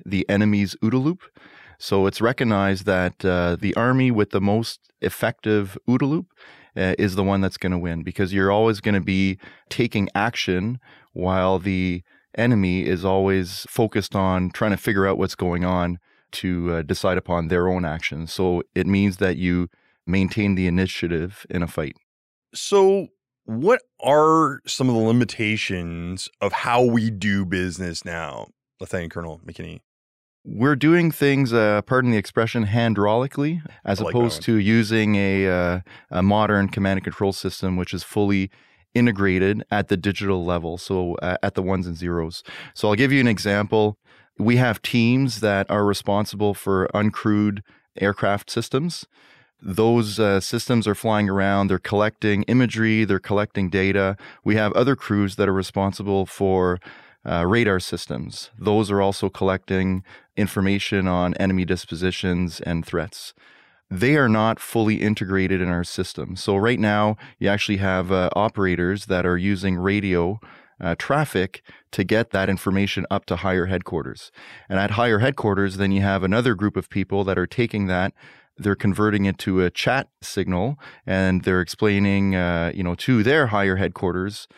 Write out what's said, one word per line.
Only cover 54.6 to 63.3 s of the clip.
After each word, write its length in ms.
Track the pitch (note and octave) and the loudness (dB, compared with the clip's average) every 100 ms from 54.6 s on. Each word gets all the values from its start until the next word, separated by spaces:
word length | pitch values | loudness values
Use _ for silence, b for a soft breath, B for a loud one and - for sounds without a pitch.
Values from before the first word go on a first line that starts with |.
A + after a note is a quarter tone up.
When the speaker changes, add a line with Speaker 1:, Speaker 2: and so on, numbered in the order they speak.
| G#2 | 2
Speaker 1:
other 200 | G2+ B2+ | 2 2
crews 400 | C3 - G#2 G2+ | 0 0 0 0
that 140 | F#2+ G2 | 2 0
are 40 | |
responsible 760 | F#2+ F#2 G2 G2 F#2+ G2+ G2 F#2 | 0 -2 -2 -2 -2 -2 -2 -2
for, 520 | - G2 F#2 F2+ F2 B B B B - | -2 0 2 2 -2 B B B B -4
uh, 160 | E2+ | -2
radar 360 | F2 A#2 G#2 F#2 | 2 2 2 0
systems. 720 | - F2 - B1+ E2 - - - | -2 -8 -8 -10 -10 -14 -18 -4
Those 320 | G2 G#2 G2+ | 0 2 2
are 100 | G2+ | 2
also 260 | G2 G2 G2 | 2 0 -4
collecting 760 | - F#2+ F#2+ - F#2+ F#2+ F#2 B B B - | -2 -2 -2 -2 -2 0 -2 B B B -4
information 720 | G2+ G#2+ F#2+ G2 - G2+ F#2+ | -2 0 0 0 0 0 0
on 260 | F2+ F2+ | 0 0
enemy 300 | F2 F#2+ F#2+ | 0 0 0
dispositions 960 | F2 F2+ - E2 F#2 - F#2+ F2 F2+ - | -2 -4 -6 -4 -4 -2 -2 -2 -2 -6
and 260 | - E2 - | -6 -6 -4
threats. 480 | E2+ D#2 - - | -4 -4 -10 -18